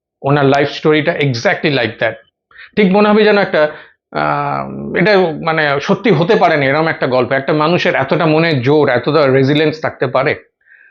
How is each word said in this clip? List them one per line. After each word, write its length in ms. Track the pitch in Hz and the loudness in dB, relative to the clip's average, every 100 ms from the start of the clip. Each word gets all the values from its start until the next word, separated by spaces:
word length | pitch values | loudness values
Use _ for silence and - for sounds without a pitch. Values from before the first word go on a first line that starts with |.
| _ _ | _ _
ওনার 220 | 139 143 | -2 2
লাইফ 260 | 139 139 147 | 2 2 0
স্টোরিটা 420 | - 160 151 147 | -2 0 0 0
exactly 580 | 170 143 117 196 180 170 | -2 -2 -2 -2 -2 -2
like 300 | 131 117 107 | -2 -4 -4
that। 120 | 113 110 _ _ _ - - - | -6 -6 _ _ _ -20 -8 0
ঠিক 160 | 202 | 2
মনে 160 | 196 208 | 4 4
হবে 160 | 208 | 4
যেন 140 | 214 202 | 4 2
একটা, 240 | 190 160 151 - - _ _ | 0 0 0 -2 -20 _ _
আহ, 840 | 156 147 147 143 139 135 135 143 | -6 -4 -2 -4 -6 -8 -10 -6
এটা 380 | 170 214 202 175 147 | -2 2 2 0 -2
মানে 360 | 160 160 147 143 | -4 -2 0 -2
সত্যি 300 | - 196 247 | -2 -2 2
হতে 260 | 190 - 208 | 2 2 2
পারে 200 | 180 156 | 2 2
না 80 | |
এরম 240 | 135 147 160 | 0 0 -2
একটা 180 | 147 139 | -2 -2
গল্প। 260 | 127 120 | 0 0
একটা 200 | 135 135 | -2 -2
মানুষের 420 | 151 151 175 185 | 0 0 0 0
এতটা 320 | 135 131 165 170 | -2 0 0 2
মনে 260 | 156 165 | 2 0
জোর, 360 | 143 120 151 139 | 0 2 2 2
এতটা 380 | 123 156 151 139 | 0 0 0 2
রেজিলিয়েন্স 540 | 131 135 151 156 151 | 2 2 2 0 -2
থাকতে 260 | 127 - 135 | -8 -4 -4
পারে? 280 | 131 139 104 _ _ _ - _ | -2 -2 -4 _ _ _ -20 _